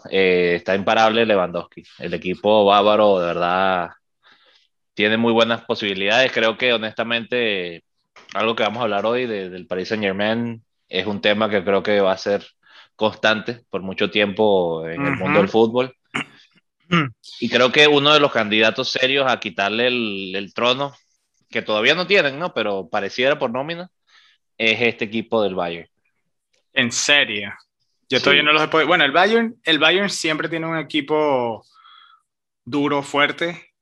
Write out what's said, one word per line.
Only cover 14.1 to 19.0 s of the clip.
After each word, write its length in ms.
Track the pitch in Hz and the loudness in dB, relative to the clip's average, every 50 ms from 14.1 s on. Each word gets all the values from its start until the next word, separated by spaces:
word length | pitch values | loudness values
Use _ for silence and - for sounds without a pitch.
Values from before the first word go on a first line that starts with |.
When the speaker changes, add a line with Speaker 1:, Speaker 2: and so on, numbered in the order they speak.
Speaker 1:
tiempo 760 | - 104 104 101 95 101 110 107 101 95 87 85 82 80 80 | 2 0 0 0 2 2 2 4 4 2 2 0 -2 -4 -6
en 180 | 80 82 - - | -8 -8 -6 -4
el 80 | - - | -4 -4
Speaker 2:
Ujú. 100 | - - | -4 -4
Speaker 1:
mundo 160 | 95 95 104 | 0 2 2
del 80 | 101 95 | 2 2
fútbol. 460 | - 110 117 113 113 123 127 131 - _ _ _ - - - - - _ _ _ _ _ _ _ _ _ _ 165 | 4 2 2 4 2 -2 -4 -4 -8 _ _ _ -10 -10 -10 -10 -16 _ _ _ _ _ _ _ _ _ _ _
Speaker 2:
<clears throat> 260 | 175 170 147 127 - _ _ - - - | 0 0 0 -2 -6 _ _ -20 -10 -8
Speaker 1:
Y 80 | 123 113 | -6 -2
creo 240 | 120 117 123 127 110 | 2 2 2 4 6
que 160 | 151 147 151 | 6 6 6
uno 260 | 147 143 139 147 151 | 6 4 4 4 4
de 60 | 147 | 4
los 100 | 147 139 - | 4 2 2
candidatos 600 | 117 110 104 104 110 110 110 107 - 127 - - | 0 0 0 2 2 2 2 2 0 -4 -4 -2
serios 340 | 131 | 0